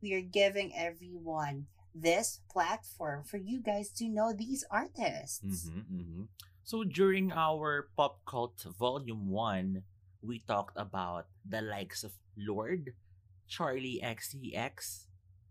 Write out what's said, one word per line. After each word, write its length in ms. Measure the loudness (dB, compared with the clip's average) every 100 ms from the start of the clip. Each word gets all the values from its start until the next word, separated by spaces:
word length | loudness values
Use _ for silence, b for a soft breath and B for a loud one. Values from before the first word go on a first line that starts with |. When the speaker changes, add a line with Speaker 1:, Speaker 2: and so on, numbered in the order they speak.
Speaker 1:
we 120 | -2
are 60 | -2
giving 540 | 2 6 6 6 -2
everyone 920 | -2 -4 -4 -10 -10 -4 0 0 -2 -8 b b
this 460 | 0 4 4 4 -4 -4
platform 720 | 0 2 0 -4 -6 -4 -4
for 140 | -4 -6
you 240 | -4 -4
guys 300 | 0 0 -2 -4
to 60 | -2
know 240 | 2 2
these 320 | 0 -2 -4 0
artists. 800 | 0 0 0 -2 -2 -6 -6 -4
Speaker 2:
Mm-hmm, 320 | -4 -4 -8
mm-hmm. 440 | -6 -6 -6 -8 -10 -12 B B
So 180 | -6 -2
during 480 | 0 6 6 6 4
our 560 | 4 4 4 2 2 0 2
Pop 220 | 2 2 -6
Cult 400 | -2 -2 -2 -10 0
Volume 540 | 2 2 -2 -2 0
One, 540 | 2 2 2 2 -2 -4 -18 -20 -12
we 180 | -8 -6
talked 360 | 0 2 2 -2
about 500 | -4 -2 -2 -4 -8 -14 -6
the 140 | -4
likes 400 | -2 -4 -6 -8
of 100 | -10 -12 _ -8
Lorde, 580 | -4 -2 0 -2 -4 -12 -18 -20 -20 -20 -12
Charlie 560 | -4 -2 0 -2 -2
X 300 | -2 -4 -8
C 240 | -10 -6 -4
X, 500 | -4 -6 -12 -12 -16 -20 -20 -20 -20